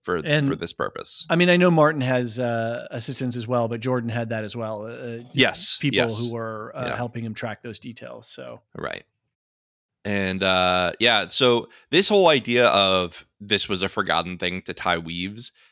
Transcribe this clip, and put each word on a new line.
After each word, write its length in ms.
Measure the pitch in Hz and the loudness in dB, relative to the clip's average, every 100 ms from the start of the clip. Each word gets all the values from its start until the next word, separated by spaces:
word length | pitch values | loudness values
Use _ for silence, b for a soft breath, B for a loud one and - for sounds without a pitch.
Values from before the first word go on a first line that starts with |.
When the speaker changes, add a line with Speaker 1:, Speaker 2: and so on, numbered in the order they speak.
Speaker 1:
for, 140 | - 87 | -2 -2
Speaker 2:
And 300 | 151 151 139 | 0 0 0
Speaker 1:
for 60 | 78 | -2
this 160 | 85 | -6
purpose." 520 | - - - - - - | -4 -6 -6 -12 -12 -2
Speaker 2:
I 60 | 165 | 2
mean, 120 | 180 | 4
I 60 | 180 | 6
know 160 | 180 | 6
Martin 300 | 160 151 156 | 6 4 4
has, 360 | 127 127 120 110 | 0 0 0 -2
uh, 480 | 120 117 113 120 - | -2 -2 -2 -6 -8
assistants 460 | 127 113 131 127 120 | -8 -6 -4 -4 -4
as 100 | 113 | -2
well, 200 | 123 113 | 0 0
but 100 | 117 | -2
Jordan 300 | 127 127 117 | -2 -2 -2
had 200 | 113 113 | -4 -4
that 140 | 113 | -6
as 120 | 107 117 | -6 -8
well. 300 | 110 107 110 | -8 -8 -10
Uh, 40 | |
uh, 340 | 120 127 117 120 | -12 -12 -12 -6
Speaker 1:
Yes, 440 | 139 117 - - - | 2 2 2 -4 -2
Speaker 2:
people 180 | 147 98 | 0 2
Speaker 1:
yes. 200 | 82 110 | 0 0
Speaker 2:
who 120 | 120 | -4
were, 420 | 117 113 110 110 139 | -4 -8 -10 -12 -8
uh, 120 | 123 | -6
Speaker 1:
Yeah. 80 | 117 | -6
Speaker 2:
helping 260 | 123 120 | -6 -6
him 100 | 113 | -8
track 280 | 107 117 104 | -8 -8 -8
those 160 | 120 104 | -12 -14
details. 480 | 127 113 120 117 117 | -14 -16 -16 -16 -16
So 340 | - 127 117 _ - | -14 -14 -16 _ -10
Speaker 1:
Right. 300 | - 50 - _ _ _ _ _ _ _ _ _ | -8 -8 -12 _ _ _ _ _ _ _ _ _
And, 380 | 101 101 95 92 | -2 0 0 0
uh, 500 | 95 92 90 90 90 - | 2 4 4 2 0 2
yeah, 280 | 117 110 90 | 4 4 0
so 420 | - 127 120 - b b | 2 4 4 0 b b
this 180 | 151 196 | 2 4
whole 180 | 208 175 | 6 6
idea 400 | 143 113 120 120 | 4 2 4 6
of 560 | 82 98 95 90 - _ _ | 6 4 4 0 -6 _ _
this 300 | 101 101 - | -2 -2 0
was 120 | 95 | -2
a 40 | 95 | -2
forgotten 480 | - 92 82 87 90 | -4 0 0 0 -4
thing 240 | 90 92 | -4 -6
to 100 | - | -10
tie 240 | 90 92 85 | -6 -2 -2
weaves, 540 | 82 87 92 110 120 b b | -2 -6 -8 -8 -16 b b